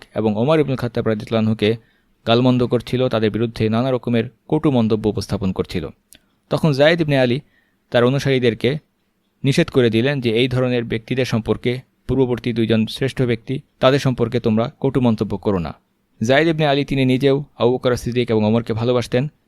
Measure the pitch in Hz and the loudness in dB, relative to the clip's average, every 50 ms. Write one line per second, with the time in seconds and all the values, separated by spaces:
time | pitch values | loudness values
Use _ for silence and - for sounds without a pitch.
0 | - _ - 113 110 110 104 107 120 147 165 156 139 139 131 - 123 117 - 120 | -6 _ -6 -2 -2 0 0 0 0 2 2 2 2 0 -2 -4 -4 -6 -4 -4
1 | 101 110 110 107 120 - 117 110 110 110 110 - 104 104 113 113 _ _ _ _ | -2 -2 -2 -4 -4 -2 -2 0 2 0 0 2 0 0 0 -2 _ _ _ _
2 | _ _ _ _ - 117 117 120 127 127 127 123 123 110 127 113 - - 127 123 | _ _ _ _ -2 0 2 4 4 4 2 2 0 0 -2 -2 -2 -2 -2 -2
3 | 127 127 117 110 110 107 98 107 120 117 - - 110 110 110 117 127 135 131 117 | -2 0 0 0 0 0 0 -2 -4 -4 -2 -2 -2 0 0 0 0 -2 -2 -2
4 | - 120 120 113 113 117 - _ _ - 151 156 - 151 131 120 113 107 113 107 | -2 0 0 0 -2 -2 -8 _ _ -4 -2 0 2 2 2 2 2 2 0 0
5 | 110 107 95 104 95 - 101 92 - 92 90 - 90 - - 87 73 64 - _ | 0 -2 -2 -2 -4 -4 -4 -4 -2 -2 -2 -2 -4 -4 -6 -8 -8 -8 -12 _
6 | _ _ _ - _ _ _ _ _ - 147 139 - 160 135 131 147 160 175 170 | _ _ _ -20 _ _ _ _ _ -6 -4 0 0 2 4 4 4 4 4 2
7 | 160 151 143 131 127 123 120 147 - _ _ _ _ _ _ _ _ - - 123 | 0 0 2 2 2 2 0 -2 -6 _ _ _ _ _ _ _ _ -2 0 2
8 | 123 123 139 135 - 139 135 127 123 120 110 - - 120 147 151 - _ _ _ | 2 2 2 0 0 0 0 2 2 0 0 0 0 -2 -2 -4 -8 _ _ _
9 | _ _ _ _ _ _ _ _ - 135 135 170 165 - - 135 123 113 107 113 | _ _ _ _ _ _ _ _ -2 0 2 2 0 2 2 2 4 4 4 2
10 | 120 139 147 135 120 117 107 117 131 131 123 127 127 123 123 120 117 117 113 113 | 0 0 -2 -2 -2 0 2 2 2 0 0 -2 -2 0 -2 -2 -4 -4 -6 -6
11 | - - 131 135 127 - 120 110 - 110 107 107 - 123 123 127 - _ _ _ | -6 -4 -2 -2 -2 0 -2 -2 0 -2 -4 -2 -2 -4 -6 -6 -8 _ _ _
12 | _ - 127 131 131 120 123 110 - 127 113 117 113 107 117 110 110 - - - | _ -2 0 0 0 0 -2 -4 -4 -4 -2 0 0 2 2 2 0 0 -2 -4
13 | 135 127 - - 127 120 117 110 - - 131 147 - _ _ - 131 131 139 139 | -6 -4 -2 -2 -2 -2 -2 -4 -6 -8 -10 -10 -10 _ _ 2 2 4 4 4
14 | - 135 120 - 120 110 123 120 110 113 107 110 117 135 - - - 135 135 139 | 0 0 -2 -2 -2 -2 -2 -2 0 0 0 0 0 -2 -4 -4 -4 -2 0 2
15 | 123 120 110 - 110 101 104 92 - 110 98 90 80 71 - _ _ _ _ _ | 2 2 2 0 -2 -4 -6 -4 -2 -2 -2 -2 -2 -6 -10 _ _ _ _ _
16 | _ _ _ - 110 117 131 147 165 170 160 156 156 143 139 143 139 - 139 139 | _ _ _ -4 0 2 2 4 4 2 0 0 0 0 0 0 -2 -2 0 0
17 | 131 127 131 127 139 135 135 143 143 - _ - 113 120 127 123 - 127 123 113 | 2 2 2 2 2 2 2 0 -2 -6 _ -2 0 0 0 0 0 -2 -2 -2
18 | - 123 117 123 120 120 110 110 107 107 110 117 117 - 110 110 117 127 123 123 | -4 -4 -4 -2 -2 0 0 2 2 2 2 0 0 -2 -4 -2 0 0 0 0
19 | 113 - - 123 139 147 - _ _ | 0 -2 -2 -2 -2 -4 -8 _ _